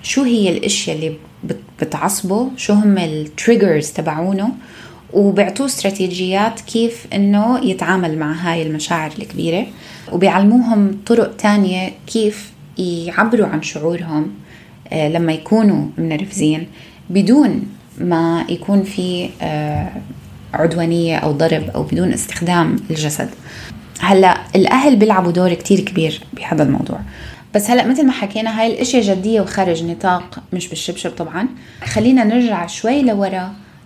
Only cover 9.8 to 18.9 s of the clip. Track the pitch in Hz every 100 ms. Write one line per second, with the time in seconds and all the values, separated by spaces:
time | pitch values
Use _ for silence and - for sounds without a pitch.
9.8 | - - - 175 190 170 202 240 233 220
10.8 | 202 196 - 233 214 - 214 208 190 185
11.8 | 185 - - 226 214 208 - - - -
12.8 | 180 170 170 190 220 226 196 156 - 156
13.8 | 156 170 165 151 156 - - - - -
14.8 | - 160 151 165 165 160 - 220 214 156
15.8 | 147 - 165 151 190 - 151 156 165 -
16.8 | - - - 180 202 269 247 156 - -
17.8 | - - 175 165 165 165 - 170 - 202
18.8 | 190